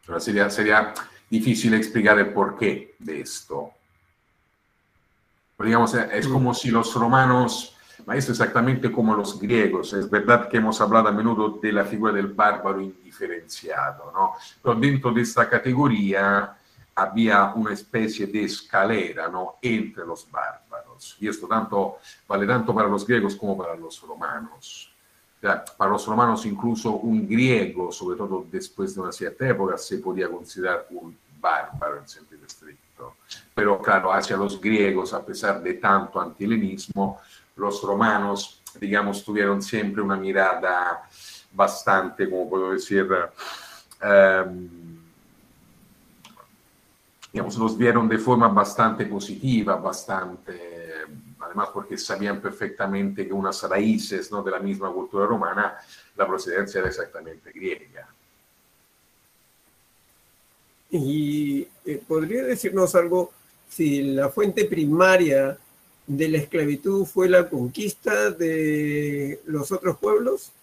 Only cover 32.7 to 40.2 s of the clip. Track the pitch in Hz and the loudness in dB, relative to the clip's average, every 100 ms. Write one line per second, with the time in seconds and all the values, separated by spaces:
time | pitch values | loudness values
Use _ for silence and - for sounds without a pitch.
32.7 | 73 _ _ 62 _ _ - _ - 104 | -20 _ _ -20 _ _ -20 _ -2 2
33.7 | 98 - 98 - 113 110 98 98 98 107 | 2 4 2 4 0 0 -2 -2 -2 0
34.7 | 107 98 92 92 107 104 - 104 98 90 | 4 4 2 -2 -8 -8 -4 -2 -2 -4
35.7 | 90 104 98 92 92 85 - 101 113 98 | -2 2 2 2 -6 -6 -6 -2 0 -2
36.7 | 98 - 101 98 - - - _ - 101 | -6 -10 -4 -4 -4 -20 -20 _ -6 -4
37.7 | 101 101 101 113 104 101 98 - - - | -4 -2 0 0 0 -2 -4 -8 -16 -20
38.7 | - 101 104 101 98 - 104 101 98 - | -12 -2 0 0 -6 -4 0 2 0 -2
39.7 | 110 104 101 101 95 | -4 -2 -2 -2 -2